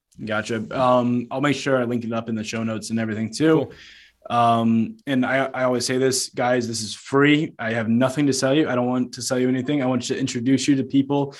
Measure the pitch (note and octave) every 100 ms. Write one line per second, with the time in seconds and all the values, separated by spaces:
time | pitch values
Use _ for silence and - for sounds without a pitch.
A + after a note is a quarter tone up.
0 | _ - G#2+ G#2+ A2 A2+ A2 C3+ B2+ B2
1 | A#2+ B2 A#2 C3+ C#3+ C3+ C#3+ C3 A#2+ A#2+
2 | A2 A2+ A#2 A2 G#2+ A2+ A2+ G#2+ A2 A2+
3 | A2 G#2+ G#2+ A2 D#3 D#3 B2 - - -
4 | - _ - A#2+ A#2 A#2 A2+ A2+ A2 -
5 | C#3+ C3 A#2+ C3+ C3+ B2+ B2+ B2 A#2+ B2+
6 | C3 B2+ - - B2 B2+ A2+ A2 G#2 -
7 | - C#3 C#3+ D3 D#3+ - A2+ A#2 A2 A#2
8 | C3 D3+ C#3+ C3 C3+ D3+ D3+ B2+ B2 B2+
9 | A#2+ - A2+ B2+ B2+ C3 B2+ D3 B2+ B2
10 | A#2+ C3 C3 B2 A#2+ C3 - C#3 C3 C#3
11 | C#3 C#3+ C#3